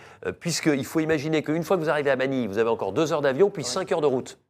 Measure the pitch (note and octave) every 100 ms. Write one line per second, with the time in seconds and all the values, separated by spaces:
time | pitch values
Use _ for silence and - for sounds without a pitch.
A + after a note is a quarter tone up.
0 | - - - F#2 E3+ D3+ E3 C#3 C3 E3
1 | D#3 D#3 D3+ D#3 C#3 D#3+ D#3+ F#3+ D#3 D3+
2 | C#3+ C3 C3 C3 A2 G2 A2+ A2+ G2+ G#2
3 | D#3 D#3 C#3+ C3 G3 G3 C#3 F#3+ F#3 F3
4 | D3+ B2+ A#2 - _